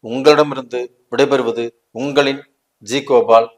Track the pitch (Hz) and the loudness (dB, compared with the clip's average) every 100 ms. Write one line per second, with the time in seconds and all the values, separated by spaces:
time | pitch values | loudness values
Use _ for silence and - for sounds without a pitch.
0 | 113 123 143 147 147 135 123 123 123 _ | -8 0 2 4 0 -4 -8 -10 -10 _
1 | _ 120 135 135 117 117 117 _ _ 110 | _ -2 0 0 -2 -6 -8 _ _ -10
2 | 139 143 139 139 - _ _ _ 101 135 | -4 -2 -2 -4 -12 _ _ _ -6 -6
3 | 139 123 110 113 117 | 0 0 4 4 4